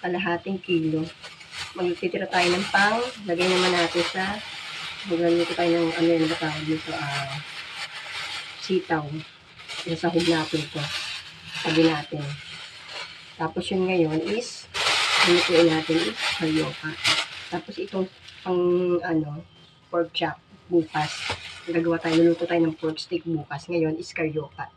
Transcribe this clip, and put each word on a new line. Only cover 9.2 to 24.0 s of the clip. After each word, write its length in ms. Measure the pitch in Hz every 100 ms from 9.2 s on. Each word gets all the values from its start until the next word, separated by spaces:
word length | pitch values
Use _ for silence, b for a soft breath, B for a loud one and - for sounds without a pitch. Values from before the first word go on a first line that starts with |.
| 156 - - - - -
Isasahog 400 | - 160 170 165
natin 380 | 165 165 156 156 147
to. 80 | 160 147 - - - - - - -
Sabi 240 | - 160
natin. 400 | 165 151 147 151 143 143 - - - - - - - - - -
Tapos 320 | 160 180 175
yun 160 | 190
ngayon 400 | 185 185 160 156
is, 400 | 165 214 247 - - - - - - - -
lulutuin 400 | 175 175 170 170
natin 320 | 160 156 165
is 160 | 190 - - -
karyoka. 560 | 160 156 151 147 156 156 - - - - -
Tapos 220 | 175 - 196
itong 320 | 196 190 185 - - -
pang, 220 | - 180 180 180 180 175
ano, 400 | 175 160 147 151 170 - - - _
pork 240 | 175 165 -
chop 240 | 165 - _ - -
bukas. 640 | 175 160 160 151 - - - - - -
Gagawa 320 | 170 165 165
tayo, 240 | 165 160
luluto 240 | 170 170 170
tayo 140 | 175
ng 140 | 165 156
pork 180 | 160 160
steak 320 | - 170 170
bukas. 400 | 160 143 143 -
Ngayon 320 | 175 156 160